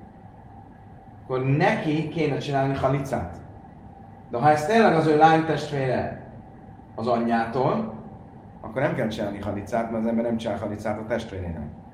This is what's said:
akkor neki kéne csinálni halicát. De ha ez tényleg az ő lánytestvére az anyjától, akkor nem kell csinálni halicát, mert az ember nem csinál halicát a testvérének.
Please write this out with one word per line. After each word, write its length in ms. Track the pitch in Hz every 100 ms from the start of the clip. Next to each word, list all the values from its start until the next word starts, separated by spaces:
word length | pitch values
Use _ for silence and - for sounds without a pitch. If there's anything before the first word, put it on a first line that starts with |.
| - - - - - - - - - - - -
akkor 220 | - 127 135
neki 600 | 147 196 220 165 151 160
kéne 300 | 165 151 127
csinálni 380 | 139 139 135 135
halicát. 600 | 135 143 - 120 87 - - - - - - - - - -
De 80 | 120
ha 120 | 147
ez 160 | 151 -
tényleg 300 | 226 202 165
az 120 | 151
ő 100 | 151
lánytestvére 1120 | 165 160 156 143 - 143 131 117 - - - - - - - - - -
az 120 | 113
anyjától, 840 | 117 117 117 113 131 139 - - - - - - - - -
akkor 200 | 113 110
nem 140 | 151 135
kell 120 | 113
csinálni 320 | 113 101 101
halicát, 520 | 101 101 95 117 113
mert 120 | 113
az 60 | 113
ember 160 | 113 120
nem 120 | 113
csinál 200 | 117 101
halicát 420 | 104 104 110 110
a 60 | 110
testvérének. 640 | 120 - 95 87 80 73 - -